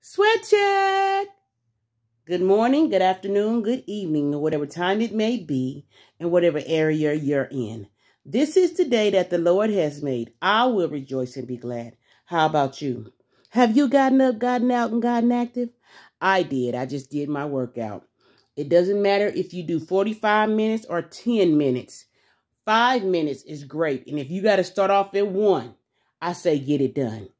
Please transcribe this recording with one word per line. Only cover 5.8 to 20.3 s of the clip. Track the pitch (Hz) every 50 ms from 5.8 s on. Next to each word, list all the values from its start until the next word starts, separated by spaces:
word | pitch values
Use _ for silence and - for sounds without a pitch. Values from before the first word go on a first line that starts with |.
| - _ _ - _ _ _ _
in | 170 175
whatever | 170 175 170 170 147 151 -
area | - 165 156 156 156 156 156 151 151 151
you're | 156 147 135 147 139 127 -
in. | 143 135 117 104 110 110 98 _ _ _ _ _ _ _ _
This | - 143 233 302 302 -
is | 381 370 339 359
the | - 359
day | 269 240 220 214 208
that | 190 185 180 -
the | 175 170
Lord | 165 170 180 196 214 220
has | 208 190 160 147 143 147 147
made. | 139 127 120 117 - _ _ 165
I | 185 208 220 240
will | 262 233 196 170 147
rejoice | 147 143 135 135 135 131 127 127 -
and | 139 123
be | 123 127
glad. | 123 - 120 120 117 120 117 _ _ _ _ _ _ _
How | _ 175 165 160
about | 156 156 151 139 135 135 - 147
you? | 139 120 117 110 104 _ _ _ _ _ _ _ _
Have | - 233 247 226 214
you | 269 294
gotten | 247 269 277 269 269 262 262
up, | 262 254 240
gotten | 214 247 247 247 247 240 247
out, | 247 240 233 220
and | 220 240
gotten | 233 240 240 233 233 240
active? | 240 240 240 240 _ 247 247 233 _ _ _ _ - - - _ _ _
I | - 190 190 190 170
did. | 131 139 131 123 120 120
I | 123 131
just | 131 143 139 131 _
did | 147 143 143
my | 143 147 143 143
workout. | 151 139 135 127 120 _ 120 113 107 101 - _ _ _ _ _ _ _ _ _ _ _
It | - 147 143
doesn't | 165 175 180 190 202 202
matter | 202 196 202 202 208 202
if | - - 185 - -
you | 180 165
do | 156 170 156
forty-five | 160 - 185 190 196 220 214 - - 214